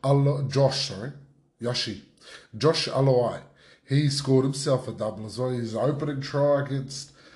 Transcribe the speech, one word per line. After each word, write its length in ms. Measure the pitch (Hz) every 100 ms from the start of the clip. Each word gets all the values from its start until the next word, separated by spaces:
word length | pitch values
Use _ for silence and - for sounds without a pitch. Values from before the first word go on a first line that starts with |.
Alo-, 420 | 135 139 139 143
Josh, 440 | 135 135 135 - -
sorry, 240 | 95 123 - - _ _ _
Yoshi. 460 | 117 123 - 101 - _ - - - 110
Josh 320 | 143 160 -
Aloiai, 540 | 117 135 123 113 90 - _ - _ -
he 220 | 139 147
scored 360 | 139 135 131
himself 440 | 135 135 147 127 123
a 40 |
double 340 | 104 107 101 107
as 120 | 107
well. 120 | 127
His 260 | 123 113 110
opening 440 | 127 143 151 139
try 420 | - 143 143 143
against 500 | 139 139 - - - - -